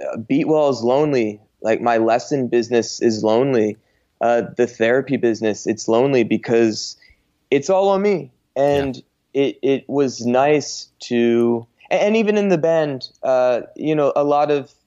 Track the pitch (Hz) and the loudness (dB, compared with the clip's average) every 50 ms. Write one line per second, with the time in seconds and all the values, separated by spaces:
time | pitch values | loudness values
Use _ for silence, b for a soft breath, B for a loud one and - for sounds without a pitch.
0 | 65 71 - - 113 - 135 147 - - 156 156 151 143 135 113 113 120 127 139 | -10 -8 -8 -8 -4 -2 0 0 2 2 2 2 2 2 0 0 0 0 2 2
1 | 156 151 143 127 113 107 104 104 _ _ _ _ - 107 110 - 117 117 117 113 | 2 2 0 0 0 -2 -4 -8 _ _ _ _ -2 -2 0 0 0 0 2 2
2 | 113 113 113 123 - - 151 139 127 117 120 120 113 110 123 117 107 - - - | 2 2 2 0 0 -2 -2 -2 0 0 0 0 0 0 0 0 0 -2 -4 -2
3 | - 120 110 107 110 107 110 117 131 139 131 117 107 104 101 - _ _ _ _ | 0 0 0 0 0 2 2 2 2 2 2 0 0 0 -2 -6 _ _ _ _
4 | _ _ _ - 117 117 120 120 117 - - - 123 117 - - 117 113 123 135 | _ _ _ -2 0 0 0 0 -2 -2 -2 -2 -2 -2 0 0 0 2 2 0
5 | 135 139 135 117 - 117 110 98 110 107 101 - - - 113 - - - 113 117 | 0 -2 -2 0 0 0 0 0 -2 -2 -4 -2 -4 -6 -6 -4 -2 0 2 2
6 | 131 143 139 123 113 104 110 107 - - 117 117 117 113 107 - - - b b | 2 2 2 2 2 2 0 -2 0 0 2 2 2 2 0 -2 -8 -12 b b
7 | b b b b b b _ _ _ - 139 143 139 - 190 185 196 196 196 190 | b b b b b b _ _ _ -2 -2 -2 0 0 0 2 2 2 2 2
8 | 202 208 196 165 123 127 _ _ _ _ - 131 139 143 143 143 139 135 123 - | 0 0 -2 -2 -4 -10 _ _ _ _ -2 0 0 2 2 0 0 -2 -6 -10
9 | - _ _ _ _ _ - 135 139 123 - - - 135 139 127 - - 120 139 | -14 _ _ _ _ _ -2 -2 -2 -2 -2 -2 -2 0 0 -2 -4 -4 -2 -2
10 | 143 127 - - 113 120 120 127 139 147 151 147 147 - - - - - _ - | -2 -2 -4 -6 -4 0 0 2 2 2 2 0 -2 -4 -10 -14 -16 -18 _ -18
11 | - - 120 117 117 117 117 117 120 120 117 113 113 - b b b - - 175 | -8 -4 -2 0 2 2 2 2 2 0 0 -2 -6 -12 b b b -4 -2 0
12 | 180 208 220 226 220 208 208 208 202 202 180 160 143 165 165 165 156 147 139 127 | 0 2 2 2 2 0 0 0 0 0 0 2 2 0 0 0 0 -2 -4 -8
13 | - - _ _ - 131 131 127 127 127 123 110 - - - - - 151 156 151 | -12 -16 _ _ -4 -2 0 0 2 0 0 -2 -4 -8 -12 -6 -4 -2 0 0
14 | 143 135 - 143 143 143 147 143 147 147 147 143 131 - _ _ _ | 0 0 0 0 0 2 2 2 2 0 0 -2 -4 -6 _ _ _